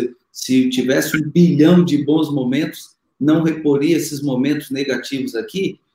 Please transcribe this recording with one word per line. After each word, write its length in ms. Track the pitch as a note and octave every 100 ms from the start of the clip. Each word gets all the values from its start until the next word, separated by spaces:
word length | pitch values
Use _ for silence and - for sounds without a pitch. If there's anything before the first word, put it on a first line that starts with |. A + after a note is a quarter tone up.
| A#2+ - _
se 360 | - - B2+ B2+
tivesse 460 | B2+ B2+ D3 D#3 D#3
um 140 | D3
bilhão 540 | F3 E3+ C#3+ D#3+ F3+
de 200 | E3+ C#3+
bons 240 | C#3+ D#3 D3
momentos, 600 | C#3+ B2 C#3 E3+ - - _ _ _
não 240 | C#3 D#3+
reporia 520 | D#3+ D#3 D3+ C#3 D3+ D#3
esses 240 | - C#3+
momentos 520 | C#3+ B2+ C#3 D3 -
negativos 640 | C3+ C#3 A#2+ - C3+ A#2+ A2+
aqui, 420 | G#2+ F#3 F#3+ - _